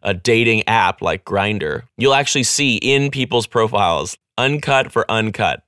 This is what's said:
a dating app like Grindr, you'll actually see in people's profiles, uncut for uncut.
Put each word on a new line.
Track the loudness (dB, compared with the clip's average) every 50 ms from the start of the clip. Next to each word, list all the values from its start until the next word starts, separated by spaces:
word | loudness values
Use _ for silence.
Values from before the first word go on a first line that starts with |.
| -2
a | -4 -4
dating | -2 0 2 2 4 4 4 2 0 0 0
app | 2 2 2 2 0 _
like | -4 -4 -4 -4 _
Grindr, | -4 -2 0 0 0 -2 -4 -4 -6 -6 -8 -10 _ _ 0
you'll | 2 2 2
actually | 2 2 0 -2 -2 -2
see | -2 0 0 0 0 0
in | 0 0 2 2 2 2 0
people's | -2 -4 -4 -2 0 -2 -2 0
profiles, | 0 0 0 0 0 0 0 2 0 0 -4 -6 -10 -14 _ _ _ -2
uncut | 0 0 0 -2 -2 0 2 2 0 0
for | -2 -2 -2 0
uncut. | 0 -2 0 -2 -2 -2 -2 -2 -2 -4 _